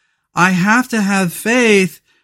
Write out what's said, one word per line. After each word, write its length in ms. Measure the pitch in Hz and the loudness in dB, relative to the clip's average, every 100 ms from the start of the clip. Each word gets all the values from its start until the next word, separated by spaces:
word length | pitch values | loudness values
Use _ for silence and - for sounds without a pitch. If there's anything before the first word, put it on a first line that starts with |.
| _ _ _ | _ _ _
I 180 | 165 180 | -2 0
have 360 | 185 196 233 247 | 2 2 0 0
to 100 | 226 | -4
have 320 | 196 196 185 | -2 -2 -4
faith 680 | - 214 247 233 202 185 - _ _ | -4 -2 0 2 2 0 -6 _ _